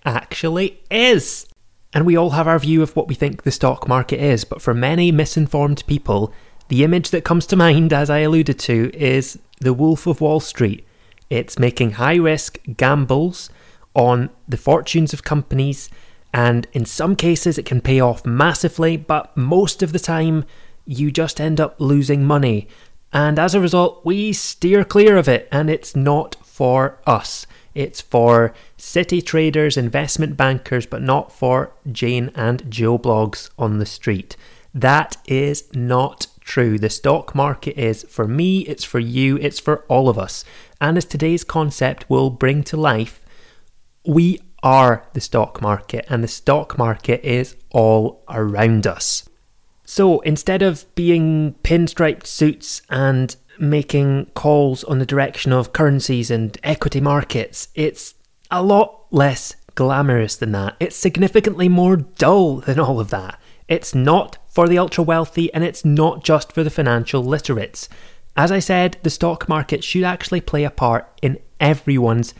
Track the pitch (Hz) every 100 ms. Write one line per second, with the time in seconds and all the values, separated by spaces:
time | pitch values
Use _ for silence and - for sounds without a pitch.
0 | 143 113 - - 165 170 196 - - 220
1 | 247 202 - - - - - _ - 147
2 | 170 170 170 147 165 165 147 160 151 156
3 | 156 123 143 - 139 - 131 127 - 127
4 | 123 139 143 117 - - - 120 131 170
5 | 175 156 143 160 147 147 143 147 - -
6 | - 101 104 - - - - 127 156 175
7 | - 170 - 170 - 185 170 151 160 147
8 | 147 147 151 160 143 135 - 117 120 -
9 | 139 131 131 - _ - 131 123 156 160
10 | 175 156 151 156 - - 110 98 - _
11 | _ _ - 120 - - 120 - 117 104
12 | 131 175 160 156 - - - 117 127 143
13 | 131 135 175 180 - - - - _ 135
14 | 123 123 131 - - 120 - 160 - 165
15 | 156 143 - 151 - 131 139 135 - -
16 | - - _ 120 120 120 - 135 113 -
17 | 165 196 170 165 175 143 - 127 - 131
18 | 123 117 120 120 160 - 175 - 165 160
19 | 156 156 - - 127 180 202 - 180 175
20 | - 165 160 156 143 - - - - 127
21 | 147 139 160 - 156 156 151 - 139 143
22 | 135 143 139 147 131 107 - - - -
23 | - 143 151 151 175 190 175 180 175 -
24 | 165 196 214 - - - 175 202 196 202
25 | 214 196 139 120 - 139 156 156 - 139
26 | 139 147 156 - _ - 127 131 135 -
27 | - 110 - - - - - 147 135 -
28 | - 120 117 117 113 - - - - 170
29 | 175 175 - 160 156 151 151 135 120 139
30 | 147 - 156 139 131 131 - 127 - 123
31 | 131 143 - - 127 127 - - 143 113
32 | 120 123 127 - 117 123 127 110 113 120
33 | 120 110 107 - - - 113 104 104 -
34 | - 95 - - - - - 131 131 147
35 | 151 - - 135 143 143 - 123 123 123
36 | 143 - - - - - 117 107 107 -
37 | 139 160 - 139 143 135 143 139 113 107
38 | - - 110 135 180 190 156 147 - 123
39 | 117 127 135 139 139 - - 151 - 131
40 | 131 107 95 - - - - - 147 170
41 | - 147 160 170 - 160 151 - 131 135
42 | - 131 135 120 131 147 143 156 156 110
43 | 117 - - - - - - - - _
44 | - 156 170 185 - - 135 135 127 113
45 | - - - 117 107 - 104 101 - 120
46 | - 120 113 - - 147 151 - 117 107
47 | - 120 143 123 131 - - 120 110 110
48 | 110 - - 117 107 104 113 110 101 85
49 | - - - _ _ _ _ _ - -
50 | 190 160 156 151 - 185 196 156 - -
51 | 170 170 160 156 151 - - 170 170 -
52 | 156 - - - 151 151 - - - 131
53 | 135 131 127 - _ - 147 151 143 143
54 | 139 139 - - 151 147 139 131 - 131
55 | 127 139 135 - 135 127 117 - 151 139
56 | - 123 113 117 110 - - 151 147 139
57 | 143 143 135 123 - - - - 151 -
58 | - - _ _ - 180 190 202 - -
59 | - 147 139 127 - - - - 131 135
60 | 143 120 107 - 113 101 98 - 175 -
61 | 190 165 190 220 214 175 180 180 180 185
62 | 139 - 139 196 170 131 - 135 143 123
63 | 104 101 92 - - - - 170 - 135
64 | 131 180 - - - - 170 175 175 -
65 | 165 165 160 - 165 - 170 - 151 147
66 | 160 - - 156 - - 156 - 120 117
67 | 113 139 123 147 - 113 - - - -
68 | - - - - 170 196 - 180 180 -
69 | 160 - 170 165 - 156 143 151 - 180
70 | 180 180 - 180 - 147 147 - 123 117
71 | - - 127 135 - - 143 147 - 135
72 | 117 117 120